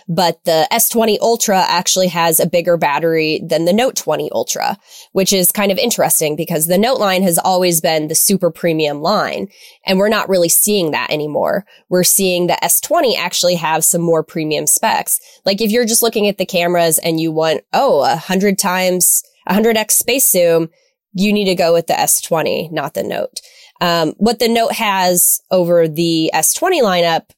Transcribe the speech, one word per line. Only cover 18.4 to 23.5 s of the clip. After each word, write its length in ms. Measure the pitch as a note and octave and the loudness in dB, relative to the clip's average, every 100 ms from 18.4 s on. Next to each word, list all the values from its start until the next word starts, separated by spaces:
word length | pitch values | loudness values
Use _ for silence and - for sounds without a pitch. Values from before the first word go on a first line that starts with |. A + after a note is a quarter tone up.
| G3+ G3 | 0 0
times, 680 | F#3+ F3+ F#3 F3+ - - - _ - | -2 0 0 0 0 -2 -6 _ -2
a 40 | |
hundred 240 | G3 A3+ A3 | 2 2 0
X 200 | G#3+ - | 0 -2
space 340 | - C4 - | 0 0 0
zoom, 400 | F3+ E3+ E3 E3 _ _ _ _ | 2 2 2 -2 _ _ _ _
you 200 | F#3 G#3 | -2 0
need 140 | G#3 F#3+ | 0 0
to 100 | F#3 | 0
go 160 | E3+ | 2
with 160 | E3+ E3 | 2 0
the 100 | - | -2
S 220 | D3+ - | 0 -2
twenty, 480 | - D#3+ D3 - D#3+ | -2 -2 -2 -4 -6
not 240 | D#3 C#3+ | -8 -6
the 80 | - | -6
Note. 380 | - - - - - | -6 -6 -8 -10 -20